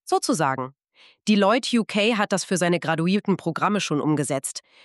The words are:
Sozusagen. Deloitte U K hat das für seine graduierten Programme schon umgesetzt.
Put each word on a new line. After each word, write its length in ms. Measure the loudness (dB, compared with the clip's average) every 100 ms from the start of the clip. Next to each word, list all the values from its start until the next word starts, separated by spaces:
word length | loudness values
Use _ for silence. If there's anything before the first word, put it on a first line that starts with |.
Sozusagen. 720 | -4 -2 0 0 0 -2 -8 -12 _ _ -20 _ 0
Deloitte 520 | 4 4 2 0 -2
U 40 | 0
K 300 | 0 2 0
hat 160 | 0
das 120 | -2
für 140 | -2 0
seine 220 | 2 0
graduierten 580 | 0 0 0 0 0 -2
Programme 420 | -4 -2 0 0
schon 220 | -2 0
umgesetzt. 600 | 0 0 0 -4 -6 -12 -18 _